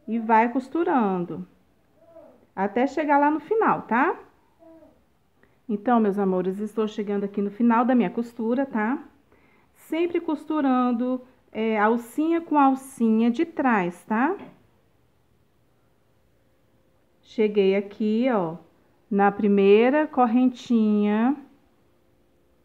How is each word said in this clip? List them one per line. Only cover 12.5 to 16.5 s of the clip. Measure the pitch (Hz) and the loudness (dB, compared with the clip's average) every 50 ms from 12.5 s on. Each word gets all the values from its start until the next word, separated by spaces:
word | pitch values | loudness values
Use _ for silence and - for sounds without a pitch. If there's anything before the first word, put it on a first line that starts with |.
| 302 294 | 2 2
alcinha | 277 269 262 262 - - - - 233 226 220 220 226 240 | 4 2 2 0 -6 -12 -6 -2 0 2 2 2 2 0
de | 233 240 330 | 0 0 -4
trás, | 330 - - 294 254 233 202 180 175 175 - - | -4 -4 -4 0 0 0 0 0 -2 -6 -10 -8
tá? | - 214 220 254 311 392 403 - - - _ _ _ _ _ _ _ _ _ _ _ _ _ _ _ _ _ _ _ _ _ _ _ _ _ _ _ _ _ _ _ _ _ _ _ _ _ _ _ | -4 -2 -2 0 -2 -2 -4 -10 -18 -20 _ _ _ _ _ _ _ _ _ _ _ _ _ _ _ _ _ _ _ _ _ _ _ _ _ _ _ _ _ _ _ _ _ _ _ _ _ _ _